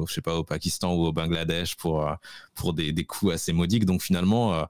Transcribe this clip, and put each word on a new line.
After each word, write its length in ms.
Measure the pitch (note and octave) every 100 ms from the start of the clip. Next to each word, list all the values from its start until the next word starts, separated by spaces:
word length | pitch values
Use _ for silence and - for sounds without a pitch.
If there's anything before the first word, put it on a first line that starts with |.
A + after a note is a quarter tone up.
au, 40 | D#2+
je 60 |
sais 80 | -
pas, 140 | E2 E2
au 80 |
Pakistan 500 | D#2 D2+ E2+ - F2+
ou 120 | F2 E2
au 80 |
Bangladesh 600 | D#2+ E2 E2 D#2+ E2 E2+ -
pour, 320 | E2+ D#2 D2+
euh, 60 | D#2+ - - - -
pour 180 | F2
des, 180 | D#2+ D2+
des 140 | D#2+ -
coûts 240 | - G2
assez 220 | D#2+ -
modiques. 320 | E2+ F2 A2+ F#2+
Donc 160 | F2+
finalement, 520 | - F2+ F#2 A2+ A2+
euh, 80 | E2